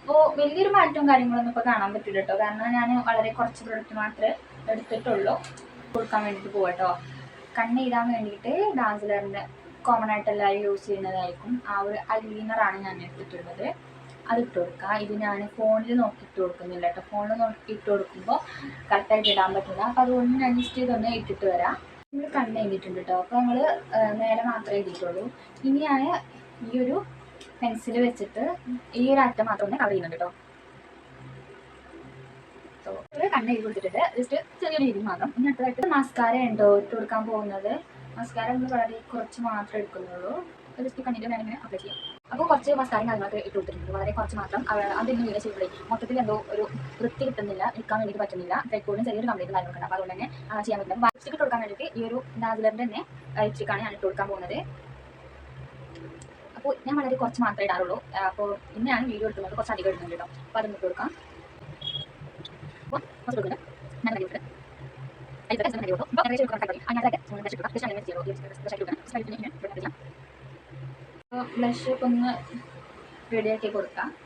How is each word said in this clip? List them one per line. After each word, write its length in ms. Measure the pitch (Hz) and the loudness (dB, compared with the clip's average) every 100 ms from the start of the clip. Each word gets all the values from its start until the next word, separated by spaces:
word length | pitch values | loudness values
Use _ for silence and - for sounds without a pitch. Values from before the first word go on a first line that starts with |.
അപ്പോൾ 180 | 269 302 311 285 | 8 8 8 6
വലിയൊരു 320 | 294 311 392 403 | 2 4 6 8
മാറ്റവും 300 | 320 302 285 | 6 6 8
കാര്യങ്ങളൊന്നും 420 | 262 247 240 240 | 8 8 2 2
ഇപ്പോൾ 120 | 240 240 | 2 2
കാണാൻ 220 | 226 196 | 2 2
പറ്റില്ല 260 | 214 208 196 | -2 -2 0
കേട്ടോ. 140 | 190 196 | 2 2
കാരണം 300 | 208 214 233 240 | 2 0 0 2
ഞാൻ 120 | 240 247 226 | 4 2 4
വളരെ 220 | 226 220 - | 2 2 2
കുറച്ച് 240 | 233 - 226 | -2 -2 -8
പ്രൊഡക്റ്റ് 280 | 220 214 220 | -8 -6 -4
മാത്രമേ 300 | 214 - 214 - - - - | -4 0 0 0 -8 -12 -2
എടുത്തിട്ടുള്ളൂ. 640 | 220 - 226 247 202 196 - - - - - - | -2 -2 -4 0 2 2 0 -4 -16 -18 -18 -6
കൊടുക്കാൻ 260 | 233 226 214 208 | -4 0 0 0
വേണ്ടിയിട്ട് 240 | 196 196 202 | -4 -4 0
പോവാം 160 | 185 | 2
കേട്ടോ. 180 | 175 185 180 - - - - - - | 2 0 0 -6 -14 -16 -16 -8 -2
കണ്ണ് 220 | 233 247 | 2 2
എഴുതാൻ 220 | 254 233 240 | 4 2 2
വേണ്ടിയിട്ട് 380 | 233 214 202 - 320 415 277 | 0 -2 -6 -2 2 2 2
ഡാസ്ലറിൻ്റെ 640 | 226 208 208 202 202 196 - - - - - | 2 0 0 -2 -2 -6 -10 -14 -20 -4 4
കോമൺ 240 | 233 220 | 4 4
ആയിട്ട് 160 | 214 208 | 0 2
എല്ലാവരും 300 | 208 202 202 208 | 2 4 4 2
യൂസ് 180 | 196 - | 0 -2
ചെയ്യുന്നതായിരിക്കും 640 | 196 190 185 180 175 214 247 208 | -2 -2 -2 -4 -6 -4 -4 -2
ആ 40 | 202 196 | -2 0
ഒരു 100 | 214 - 220 | -4 0 0
ഐലൈനറാണ് 640 | 220 214 214 220 202 190 196 | 0 -8 -2 2 2 2 -8
ഞാൻ 100 | 180 180 | -8 -12
എടുത്തിട്ടുള്ളത്. 600 | 190 - 175 175 170 247 - - - - - - | -12 -12 -12 -12 -6 -6 -6 -12 -20 -20 -16 0
അത് 100 | 233 | 0
ഇട്ട് 120 | 240 185 | 2 -2
കൊടുക്കുക. 380 | 175 - 190 214 | -2 -4 -2 -2
ഇത് 100 | 208 208 208 | -2 -2 -2
ഞാൻ 120 | 202 208 - | -2 -6 0
ഫോണിൽ 340 | 220 220 226 240 | 4 4 4 2
നോക്കി 220 | 233 - - | 2 -2 -12
ഇട്ട് 120 | - | -2
കൊടുക്കുന്നില്ല 440 | 180 180 175 180 175 | -2 -2 -8 -2 -2
കേട്ടോ. 160 | 175 185 | -2 -6
ഫോണിൽ 260 | 208 208 226 | -4 -2 2
നോക്കി 280 | 226 214 - 214 | 0 0 -8 -6
ഇട്ട് 120 | - | 2
കൊടുക്കുമ്പോൾ 480 | 202 185 185 202 254 - - 277 - - | 2 0 -6 0 0 0 -12 -12 -12 2
കറക്റ്റായിട്ട് 400 | 220 - 220 214 196 | 2 6 4 6 6
ഇടാൻ 160 | 185 196 | 4 2
പറ്റില്ല. 260 | 190 185 240 | -2 -2 2
അപ്പോൾ 100 | 247 254 | 4 6
അതുകൊണ്ട് 300 | 254 247 254 | 6 6 4
ഞാൻ 80 | 262 240 | 4 4
just 160 | 247 254 | 2 0
ഇതൊന്ന് 280 | 247 233 220 226 | 2 2 2 -2
ഇട്ടിട്ട് 260 | - 196 196 | -2 0 2
വരാം. 220 | 175 175 - - - - | 6 6 4 -6 -18 -8
നമ്മൾ 180 | 277 294 285 | -6 0 2
കണ്ണ് 220 | 233 220 | 2 2
എഴുതിയിട്ടുണ്ട് 360 | 208 190 190 180 | 2 0 -2 -6
കേട്ടോ. 160 | 175 185 | 2 2
അപ്പോൾ 140 | 180 240 | 4 4
നമ്മൾ, 200 | 247 247 311 349 - 220 | 6 6 6 4 2 4
ആ, 20 | 214 214 | 4 4
മേലെ 220 | 226 220 240 | 4 4 4
മാത്രമേ 280 | 220 214 202 | 0 0 0
എഴുതിയിട്ടുള്ളൂ. 460 | 185 170 175 180 233 - - - 269 | 0 -2 -4 -2 -6 -10 -20 -2 4
ഇനി 140 | 277 | 4
ഞാൻ 160 | 302 269 285 349 - - - - 226 | 6 4 4 0 -2 -18 -20 -12 -2
ഈ 40 | 247 | 2
ഒരു 120 | 247 349 403 - - - - - | 2 2 -2 -14 -18 -18 -20 -2
പെൻസിൽ 360 | 240 226 - 226 247 | -2 -2 -2 4 4
വെച്ചിട്ട് 380 | - 202 208 285 359 247 247 - 233 | 2 -6 -2 -2 -2 -6 -8 -6 2
ഈ 20 | 254 | 6
ഒരു 80 | 277 247 | 8 6
അറ്റം 200 | 247 220 | 4 0
മാത്രം 140 | 202 202 | 2 0
ഒന്ന് 120 | 262 | 2
കവർ 80 | 208 | 2
ചെയ്യുന്നുണ്ട് 260 | 190 170 165 | 2 -2 -4
കേട്ടോ. 140 | 175 - - - - - - - - - 131 131 - - - - - - 131 131 - - - - - - | -6 -6 -20 -20 -20 -20 -20 -20 -20 -18 -16 -16 -18 -20 -20 -20 -20 -18 -18 -18 -20 -20 -20 -20 -20 -16
So, 60 | - - - 294 | -10 -10 -10 -2
ഒരു 120 | 381 | 0
കണ്ണ് 160 | 254 226 | 2 2
എഴുതി 100 | 233 214 | 0 0
കൊടുത്തിട്ടുണ്ട്. 380 | 208 190 196 330 - | -4 -2 2 0 0
just 160 | 247 294 - - | 0 -2 -2 -4
ചെറിയൊരു 240 | 339 311 269 | -2 2 2
രീതി 140 | 196 214 | 2 -4
മാത്രം. 180 | 175 254 240 | -2 -4 2
ഇനി 100 | 269 | 2
അടുത്തതായിട്ട് 420 | 262 254 247 381 294 | 2 0 0 2 4
മസ്കാര 380 | 262 - 233 247 247 | 2 2 4 4 2
ഉണ്ടോ 180 | 214 208 202 | 6 8 8
ഇട്ട് 120 | 202 226 | 4 -4
കൊടുക്കാൻ 260 | 220 220 220 | -2 -2 0
പോകുന്നത്. 420 | 214 208 196 202 277 - - - - | -2 -2 -4 -2 -4 -6 -20 -16 -10
മസ്കാര 260 | 233 233 233 | -8 -4 0
നമ്മൾ 180 | 254 254 247 | 0 0 2
വളരെ 200 | 226 226 - | 0 -2 -8
കുറച്ച് 280 | 240 220 - 233 | -6 -6 -4 -2
മാത്രമേ 300 | 214 202 214 | -2 -4 -4
എടുക്കുന്നുള്ളൂ. 520 | 202 185 185 180 185 311 349 - - - 254 | -6 -8 -10 -8 -6 -6 -8 -16 -18 -6 -6
just 120 | - 254 | -4 -4
കണ്ണിൻ്റെ 220 | 226 226 | -2 -2
മേലെ 100 | 233 | -4
ഇങ്ങനെ 160 | 220 262 | -4 -8
അപ്ലൈ 160 | - 190 | -8 -8
ചെയ്യാം. 160 | 202 - - - - | -8 -10 -10 -14 -10
അപ്പോൾ 120 | 247 339 | -2 4
കുറച്ച് 200 | 277 277 277 | 4 6 2
മസ്കാരയും 280 | 254 220 226 | 4 2 2
കാര്യങ്ങളൊക്കെ 280 | 220 196 208 202 | 0 -2 -4 -2
ഇട്ട് 100 | 196 | -4
കൊടുത്തിട്ടുണ്ട്. 360 | 175 - - 190 | -4 -8 -6 -2
വളരെ 160 | 196 208 | -2 -2
കുറച്ച് 180 | 208 214 | -2 -4
മാത്രം. 200 | 190 202 - | -4 -2 0
അവ-, 200 | 214 202 202 | 2 2 0
അതിന് 220 | 233 240 | 0 2
വീഡിയോ 180 | 233 202 | 0 -2
ചെയ്യുമ്പോഴേ 240 | 214 196 185 - - | -4 -2 -4 -4 -4
മൊത്തത്തിൽ 280 | 226 226 254 | -4 0 0
എന്തോ 140 | 220 214 - | 2 0 -2
ഒരു 100 | 208 214 - - - | -4 -2 -4 -10 -4
വൃത്തി 240 | 240 - 269 | -4 -2 -2
കിട്ടുന്നില്ല, 340 | 247 202 190 220 226 | -2 -4 0 -2 -2
എടുക്കാൻ 200 | - 214 | -2 -2
വേണ്ടിയിട്ട് 220 | 214 202 | 0 -2
പറ്റുന്നില്ല. 320 | 202 180 175 196 262 | -2 -2 -2 -2 0
ത്രെഡ് 360 | 208 202 202 240 | -4 -2 -2 0
ചെറിയൊരു 220 | 214 233 | 0 -2
കംപ്ലൈൻറ്റ് 240 | 196 180 190 | -2 -2 -2
കാര്യങ്ങളൊക്കെ 240 | 180 - | -4 -8
ഉണ്ട്. 60 | - | -4
അപ്പോൾ 80 | 190 | -4
അതുകൊണ്ട് 160 | 185 | -4
തന്നെ, 140 | 185 285 - - | -4 -4 -6 -6
ആ, 120 | 214 214 | -4 0
ചെയ്യാൻ 120 | 208 | -2
പറ്റില്ല. 280 | 190 190 233 | 0 4 4
ലിപ്സ്റ്റിക് 200 | - - 311 | 4 -10 0
ഇട്ട് 60 | |
കൊടുക്കാൻ 180 | 277 240 | 2 2
വേണ്ടിയിട്ട് 240 | 214 202 311 233 | -2 -4 -6 -4
ഈ 60 | 226 | -4
ഒരു 100 | 240 - 220 | -4 -6 -4
ഡാസ്ലറിൻ്റെ 420 | 226 220 214 214 | -2 4 2 2
തന്നെ, 160 | 247 214 - - - | -4 -4 -10 -14 -10
ആ, 40 | - 208 | 0 0
ലിപ്സ്റ്റിക്കാണ് 340 | - 214 202 | 0 -4 -2
ഞാൻ 80 | 220 202 | -4 -2
ഇട്ട് 80 | 190 | -2
കൊടുക്കാൻ 220 | 190 196 | 0 -4
പോകുന്നത്. 240 | 190 180 240 370 - - - - - - - - 131 - - - - - - - - - - | -4 -6 -6 -8 -12 -16 -18 -18 -20 -20 -20 -18 -16 -16 -16 -16 -16 -16 -16 -18 -20 -18 -4
അപ്പോൾ 140 | 277 262 262 | -2 -2 2
ഞാൻ 80 | 294 | 2
വളരെ 160 | 262 262 | 2 0
കുറച്ച് 200 | 247 247 226 | 0 2 0
മാത്രമേ 200 | 202 196 | 2 0
ഇടാറുള്ളൂ. 300 | 180 180 202 - 190 | 2 0 -2 -4 -2
ആ, 40 | 190 | -2
അപ്പോൾ 180 | 190 208 202 - 214 | 0 -4 -4 -8 -4
ഇന്ന് 120 | 240 | 0
ഞാൻ 100 | 240 254 | 0 0
വീഡിയോ 160 | 208 214 | -2 -4
എടുക്കുന്നത് 260 | 196 190 208 | -4 -8 -4
കുറച്ച് 160 | 220 | -4
അധികം 160 | 214 185 | 0 0
ഇടുന്നുണ്ട് 240 | 175 175 170 | -2 -6 -10
കേട്ടോ. 120 | 175 - - | -10 -14 -4
അപ്പോൾ 140 | - | -2
അതൊന്ന് 180 | 220 196 | -2 -2
ഇട്ട് 80 | 185 | -4
കൊടുക്കാം. 240 | 180 247 - - - - - - - - - - - 139 - - - - - - | -2 -4 -6 -18 -20 -20 -18 -16 -12 -8 -8 -10 -14 -16 -16 -16 -14 -16 -16 -6
അപ്പോൾ 140 | 285 - - | -6 -6 -12
കുറച്ച് 140 | - 247 | -4 -2
കൊടുക്കുന്നുണ്ട്. 260 | 190 - - - - - | -2 -4 -8 -16 -16 -6
ഞാൻ 80 | - 196 | -2 0
കൈ 60 | |
കൊടുത്ത് 160 | 190 - - - - - 135 - 135 - - - - | -2 -4 -10 -16 -18 -16 -16 -14 -14 -14 -16 -16 -4
കൈ 60 | 226 | -2
കൊടുത്ത് 120 | 220 | -2
ഹസ്ബൻഡ് 160 | 226 | -2
കൈ 60 | 190 | -2
കൊടുത്തു. 160 | 180 - | -2 0
അപ്പോൾ 120 | - 254 | 0 2
ഏകദേശം 220 | 247 254 | 2 0
കൊടുക്കാൻ 160 | 220 202 | 0 -4
കഴിയും. 160 | 180 - | -6 -2
അതിനകത്തേക്ക് 300 | 233 233 - - 208 | 2 2 0 -6 -8
ബ്രഷ് 100 | 202 | -6
ഇട്ട് 80 | - | -6
കൊടുക്കാം. 100 | 220 | -6
ബ്രഷ് 120 | 233 240 | -4 -4
അങ്ങനെ 140 | 208 202 | -6 -6
ചെയ്യൂ. 120 | 170 | -6
ഈ 120 | 180 196 | -6 -8
ബ്രഷ് 340 | 196 196 202 196 | -10 -10 -8 -6
ഇട്ട് 80 | |
കൊടുക്കണം. 180 | 196 302 - | -6 -6 -6
ബ്രഷ് 120 | 240 | -8
ഇട്ട് 100 | 220 226 | -6 -8
ഇങ്ങനെ 160 | 185 | -10
ഇട്ട് 140 | - 196 | -8 -10
കൊടുക്കാം. 260 | 196 180 - 135 - - - 131 135 - 135 135 - - - - | -6 -8 -10 -18 -18 -20 -20 -18 -20 -16 -14 -12 -14 -18 -20 -10
അപ്പോൾ 140 | 247 247 - | -8 -6 0
ബ്ലഷ് 280 | 240 247 262 | 0 0 -2
ഒക്കെ 140 | 254 247 | 0 2
ഒന്ന് 240 | 240 247 233 - 247 - - - - - - - | 4 2 -2 -8 -14 -14 -18 -18 -20 -20 -20 -4
റെഡിയാക്കി 360 | 226 214 220 214 | -2 0 0 -2
കൊടുക്കാം. 340 | 208 185 - 240 - | -4 -4 -6 -8 -8